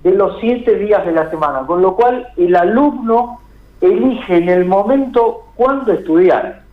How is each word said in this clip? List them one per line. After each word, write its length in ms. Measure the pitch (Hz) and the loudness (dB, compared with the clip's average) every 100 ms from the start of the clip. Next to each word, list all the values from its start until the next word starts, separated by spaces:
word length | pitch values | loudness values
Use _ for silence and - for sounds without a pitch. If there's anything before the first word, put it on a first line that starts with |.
de 100 | 175 190 | 0 0
los 240 | 190 - | 0 -2
siete 340 | 226 247 233 190 | -4 -2 0 -2
días 280 | 208 202 170 | 0 0 0
de 60 | |
la 180 | 160 156 | -2 -2
semana, 300 | 165 147 135 131 | -4 -4 -4 -4
con 140 | 175 | 0
lo 120 | 185 185 | 0 2
cual 320 | 240 247 - - | 0 0 -8 -2
el 180 | 175 180 | 2 2
alumno 840 | 180 226 294 233 226 233 240 - - - - - | 2 2 0 -2 -2 -2 -2 -10 -20 -20 -20 0
elige 560 | 180 208 262 240 - 175 | 0 2 0 -2 0 0
en 120 | 175 | 2
el 160 | 180 180 | 0 2
momento 800 | 196 208 277 262 240 233 - - - | 0 2 0 0 0 0 -2 -16 -2
cuándo 360 | 254 277 240 | 0 0 -2
estudiar. 680 | 165 - 160 185 120 - - - | -4 0 2 4 2 -2 -12 -20